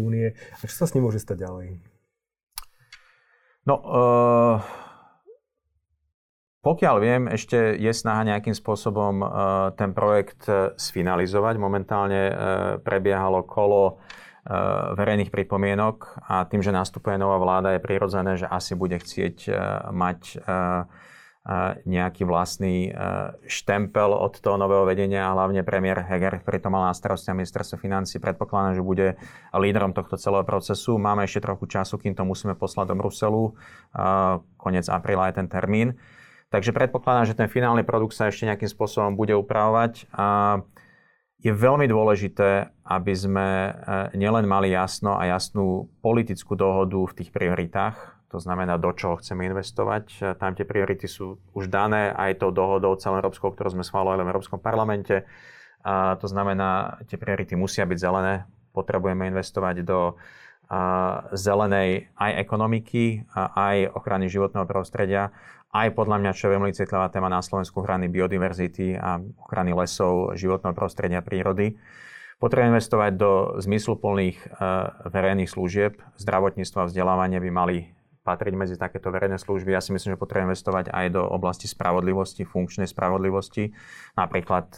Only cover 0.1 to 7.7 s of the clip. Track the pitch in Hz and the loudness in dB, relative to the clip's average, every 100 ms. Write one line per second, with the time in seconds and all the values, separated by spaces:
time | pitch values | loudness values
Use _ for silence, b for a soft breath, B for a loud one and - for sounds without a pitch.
0.1 | 113 113 - - - - - 165 135 120 | 0 -2 -4 -16 -14 -10 -4 0 2 0
1.1 | 104 - 92 92 90 90 90 - _ _ | 0 -4 -8 -8 -10 -12 -14 -18 _ _
2.1 | _ _ _ _ - - b b b b | _ _ _ _ -18 -18 b b b b
3.1 | b b b b b - 139 - 127 123 | b b b b b 0 0 0 2 4
4.1 | 120 120 117 120 110 B B B B B | 6 6 6 6 4 B B B B B
5.1 | B 381 494 _ _ _ _ _ _ _ | B -20 -20 _ _ _ _ _ _ _
6.1 | _ _ _ _ _ 143 165 170 110 113 | _ _ _ _ _ 0 2 4 4 4
7.1 | 127 123 110 - 120 110 | 2 2 -4 0 2 4